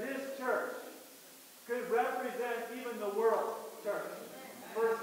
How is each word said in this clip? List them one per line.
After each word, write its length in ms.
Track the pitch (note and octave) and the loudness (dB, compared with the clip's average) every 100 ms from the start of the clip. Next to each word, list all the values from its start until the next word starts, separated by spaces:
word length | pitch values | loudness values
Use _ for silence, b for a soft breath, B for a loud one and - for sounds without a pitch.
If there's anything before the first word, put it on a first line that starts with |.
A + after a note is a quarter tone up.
| B3+ | -2
this 160 | C4 C4+ - | -2 -4 -2
church 400 | B3+ - - - - - - - - - - - - | 0 0 0 -6 -10 -14 -16 -18 -20 -20 -20 -14 -4
could 240 | B3 G3 | -2 4
represent 800 | A#3 B3+ B3 B3 A#3 A#3+ A3+ - B3+ | 4 4 2 -2 -2 0 -2 -4 -6
even 160 | B3 G#3+ | -4 -2
the 100 | G#3 G3+ | 0 4
world, 380 | A3+ G3 - - - - | 6 6 2 -2 -8 -6
church, 300 | G3+ G3+ - - - - - - - | -2 -2 -2 -6 -8 -10 -12 -12 -4
for 220 | A3 A3+ A3+ | 2 4 4